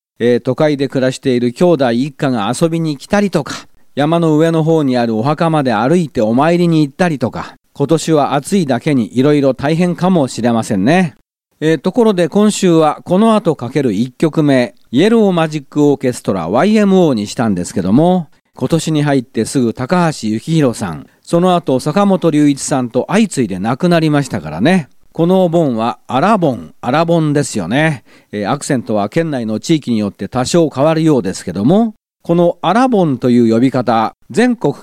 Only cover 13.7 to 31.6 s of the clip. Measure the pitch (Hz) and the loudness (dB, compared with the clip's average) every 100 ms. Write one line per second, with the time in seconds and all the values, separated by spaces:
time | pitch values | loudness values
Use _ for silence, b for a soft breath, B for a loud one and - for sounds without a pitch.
13.7 | 151 131 98 127 - 160 160 147 135 120 | -2 -2 -2 -4 -2 -2 0 2 2 0
14.7 | - - 123 202 233 202 175 160 151 135 | -6 -4 0 2 4 2 0 -2 -4 -6
15.7 | 147 147 135 131 120 - 95 82 113 190 | 0 2 2 -2 -4 -4 -4 -2 0 2
16.7 | 220 202 190 165 117 104 - 113 87 87 | 2 4 4 2 0 -4 -4 -2 -2 -4
17.7 | - 90 117 170 185 156 _ _ - 131 | -4 0 2 4 2 -4 _ _ -8 -2
18.7 | 160 165 156 147 139 120 117 113 143 117 | -2 -2 -2 0 0 -2 -6 -2 0 -2
19.7 | 107 127 180 170 - 107 110 - 160 135 | -2 -2 0 0 -2 -6 -6 -2 0 0
20.7 | 113 98 80 - b - 170 185 175 160 | -2 -8 -10 -16 b -4 0 2 0 0
21.7 | 131 151 151 202 190 170 151 147 139 - | -2 -2 0 0 2 0 2 2 0 -2
22.7 | 143 123 127 - 185 214 - 110 92 107 | -4 -2 -4 0 0 0 -2 -4 -2 -4
23.7 | 127 175 170 156 147 139 110 78 80 131 | -2 0 2 2 0 -2 -6 -8 -2 0
24.7 | 190 135 - - - 170 190 180 170 151 | 0 -2 -16 -12 -2 0 2 2 2 0
25.7 | 113 113 - - 123 185 220 165 113 78 | -2 -4 -6 -4 0 2 2 0 -2 -10
26.7 | - 123 143 165 170 156 143 135 110 85 | -10 -2 0 2 0 0 0 -2 -4 -2
27.7 | 131 160 131 b b b 104 101 139 - | 0 0 -2 b b b -6 -4 -4 -4
28.7 | 131 101 107 101 165 165 135 110 107 - | -4 -2 -2 -2 -2 -2 -4 -4 -4 -2
29.7 | 160 127 113 101 - 98 120 127 175 156 | -2 0 -2 -2 -6 -6 -4 0 0 0
30.7 | 127 151 160 160 139 95 90 - 87 | 0 0 2 2 2 -2 -6 -8 -2